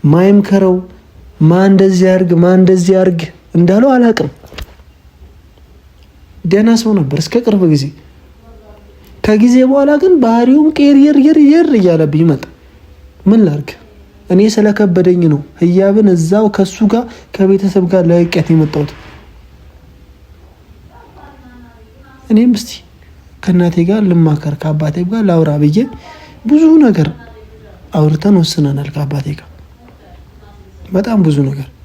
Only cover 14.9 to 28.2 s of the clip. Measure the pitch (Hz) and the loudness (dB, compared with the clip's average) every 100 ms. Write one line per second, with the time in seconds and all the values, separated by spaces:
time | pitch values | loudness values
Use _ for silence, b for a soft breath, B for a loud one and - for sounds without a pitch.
14.9 | 175 180 180 165 147 143 - 170 180 196 | 0 0 0 0 -2 -6 -4 -2 0 0
15.9 | 202 208 175 160 202 214 208 190 - 214 | 2 2 0 0 0 0 -2 -4 -2 -2
16.9 | 226 240 B B - 190 196 196 190 180 | -2 -4 B B -4 0 0 0 -2 0
17.9 | 190 165 170 170 170 156 165 151 151 143 | 0 2 0 0 -2 0 0 0 -4 -8
18.9 | - - - - - - - - - - | -10 -20 -20 -20 -20 -20 -20 -20 -20 -20
19.9 | - - - - - - _ _ - - | -20 -20 -20 -20 -20 -20 _ _ -20 -20
20.9 | - - - 285 277 254 247 - - - | -20 -20 -20 -20 -20 -20 -20 -20 -20 -20
21.9 | - - - - 220 247 226 - - - | -20 -20 -20 -2 2 2 0 -6 -18 -20
22.9 | _ - - - - - 180 175 170 170 | _ -20 -20 -20 -12 -4 0 0 -2 -2
23.9 | 214 202 170 160 151 151 143 156 151 151 | -2 0 0 0 -2 -6 -8 -6 -6 -6
24.9 | 160 180 226 202 170 156 147 147 165 262 | -6 -6 -4 -2 0 -2 0 0 0 -4
25.9 | - B B B B 226 294 320 320 262 | -8 B B B B -2 0 4 4 2
26.9 | 170 151 - - - - - - - - | 0 -4 -6 -20 -20 -20 -20 -20 -20 -10
27.9 | 156 151 156 | -2 -2 0